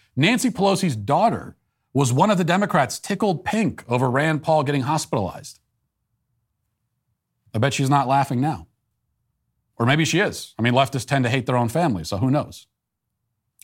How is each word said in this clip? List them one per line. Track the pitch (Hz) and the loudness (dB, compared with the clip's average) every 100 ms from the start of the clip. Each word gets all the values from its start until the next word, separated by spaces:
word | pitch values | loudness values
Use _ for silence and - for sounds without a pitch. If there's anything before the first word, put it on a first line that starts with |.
| _ | _
Nancy | - 165 247 254 | 0 2 2 0
Pelosi's | - 196 190 180 | 0 2 2 0
daughter | 113 104 151 220 117 - - _ _ _ | -2 0 2 2 0 -8 -18 _ _ _
was | 131 135 | 0 2
one | 127 202 | 2 2
of | 190 | 2
the | |
Democrats | 165 180 202 175 127 - | 2 0 2 2 0 -2
tickled | - 196 214 165 | -6 -2 0 -2
pink | - 220 175 - - | -2 -2 -2 -4 -4
over | 120 127 | 0 0
Rand | 127 156 156 | 0 0 -2
Paul | - 156 | 0 0
getting | 139 143 | 0 -2
hospitalized. | 123 151 - 131 92 - - - _ _ _ _ _ _ _ _ _ _ _ _ _ _ _ _ _ _ _ | 0 -2 -2 -4 -4 -8 -16 -20 _ _ _ _ _ _ _ _ _ _ _ _ _ _ _ _ _ _ _
I | 110 | 0
bet | 135 | 0
she's | 135 131 | 0 2
not | 143 127 | 2 2
laughing | 135 135 123 | 2 2 0
now. | 147 95 80 _ _ _ _ _ _ _ _ _ _ - | -2 -4 -12 _ _ _ _ _ _ _ _ _ _ -2
Or | |
maybe | 117 151 | 2 2
she | 160 160 | 2 2
is. | 202 - - - | 0 -4 -12 -4
I | |
mean, | 117 | 0
leftists | 123 135 131 | 2 2 -2
tend | - 139 | -2 0
to | 120 | 0
hate | 131 117 | -2 0
their | 123 | 0
own | 120 | 0
family, | 160 170 95 | 0 -2 -2
so | 80 98 | -6 -2
who | 127 | 0
knows? | 147 - - - _ _ _ _ _ _ _ _ _ | 0 -4 -12 -20 _ _ _ _ _ _ _ _ _